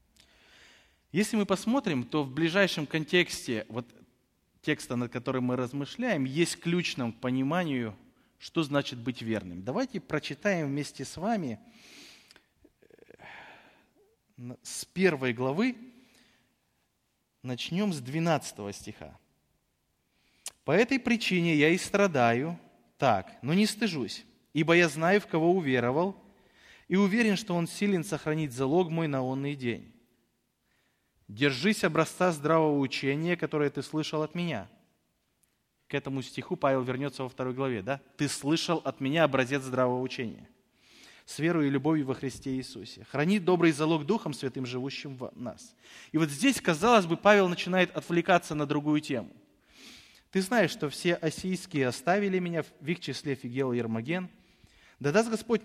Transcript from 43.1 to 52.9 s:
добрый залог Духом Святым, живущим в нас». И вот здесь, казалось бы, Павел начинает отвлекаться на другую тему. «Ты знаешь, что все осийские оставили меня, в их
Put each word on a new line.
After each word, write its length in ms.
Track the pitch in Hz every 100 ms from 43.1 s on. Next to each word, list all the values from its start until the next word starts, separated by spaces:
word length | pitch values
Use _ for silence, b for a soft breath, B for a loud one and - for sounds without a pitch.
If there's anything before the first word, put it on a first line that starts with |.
| 131 165 208
добрый 340 | 170 180 170
залог 320 | 143 156 165
Духом 300 | 143 220 160
Святым, 320 | - 135 135 123
живущим 500 | 127 135 135 147 127
в 160 | 123 -
нас». 400 | 123 - - _ B B B
И 60 | 156
вот 140 | 160
здесь, 280 | 139 262 -
казалось 460 | - 156 214 233 170
бы, 120 | 165
Павел 300 | 202 208 185
начинает 460 | 170 175 185 180 156
отвлекаться 600 | - 170 165 175 - 151
на 100 | 147
другую 340 | 151 147 151
тему. 320 | 147 127 95 - _ _ B B B B B B B
«Ты 100 | 190
знаешь, 300 | 185 240 165
что 180 | - 147
все 240 | - 175
осийские 760 | 170 160 - 185 185 - 147 127
оставили 520 | - - 202 202 185
меня, 240 | 175 170 - _
в 60 |
их 120 | 139